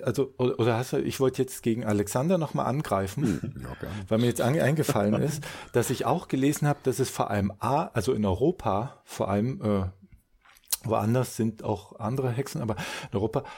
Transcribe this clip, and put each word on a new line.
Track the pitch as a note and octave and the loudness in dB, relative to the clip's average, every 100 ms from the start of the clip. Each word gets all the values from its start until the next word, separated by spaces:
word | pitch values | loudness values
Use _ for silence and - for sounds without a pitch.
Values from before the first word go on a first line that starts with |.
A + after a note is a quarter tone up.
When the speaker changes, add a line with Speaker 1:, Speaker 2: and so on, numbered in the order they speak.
Speaker 1:
also, | C3+ A#2+ B2+ - | -2 0 -2 0
oder, | B2 - | 0 2
oder | A#2 A#2 | 2 2
hast | B2+ | 0
du, | C#3 | -2
ich | C3 - | -2 0
wollte | C3 C3 | 0 2
jetzt | B2+ - | -2 -2
gegen | A#2 A2+ A2+ | 0 0 2
Alexander | G#2 G2+ B2+ D#3 F#3 | 0 2 0 2 0
noch | D3+ | 0
mal | C#3+ | -2
angreifen, | C3 C3+ - G2 G2 C3+ C3 D2+ | 0 -2 0 0 0 0 0 0
Speaker 2:
Hm, | - - | -4 -8
ja, | B2+ - | -12 -10
gerne. | - G#2 G2 | -8 -8 0
Speaker 1:
weil | A2+ | 2
mir | A#2+ | 2
jetzt | - | 2
an-, | B2+ D#3+ | 2 2
eingefallen | B2+ D#3 D3 A#2+ G2+ A2+ | 2 2 2 2 2 2
ist, | C#3 D#3 - - | 0 -2 -8 -12
Speaker 3:
<laughs> | - | -4
Speaker 1:
dass | B2 A2+ | 0 0
ich | A#2 | 0
auch | A2+ D#3+ - | 0 -2 0
gelesen | C3+ C#3 C#3+ D3 | 0 2 2 0
habe, | C#3 | 0
dass | C3+ A#2+ | 0 0
es | B2+ | -2
vor | - - | -2 0
allem | G#2 G2 - | 0 0 0
A, | A2 C#3+ F#3+ | 0 0 0
also | - G2 | -2 0
in | G#2+ G#2 | 0 0
Europa | F#2 C#3+ F#3 A2 G2 C3 - | 2 2 0 0 0 -2 -8
vor | - - A2 | -12 2 4
allem, | G2+ A#2+ - | 4 2 0
äh, | G#2+ G2 F#2 - - - _ _ _ - - - | 2 2 0 -6 -18 -20 _ _ _ -20 -8 -6
woanders | - A2 G#2 B2+ B2 - | 0 2 4 2 0 0
sind | A2+ A2 | -2 -2
auch | - G2+ - - | -4 -4 -6 -8
andere | G#2+ C3+ C3 | -4 -2 -2
Hexen, | A#2 C#3 - | -2 -4 -4
aber | A2+ G2+ - - - | -4 -4 -6 -10 -6
in | G#2+ | -2
Europa | A2 C#3 - | 0 0 -4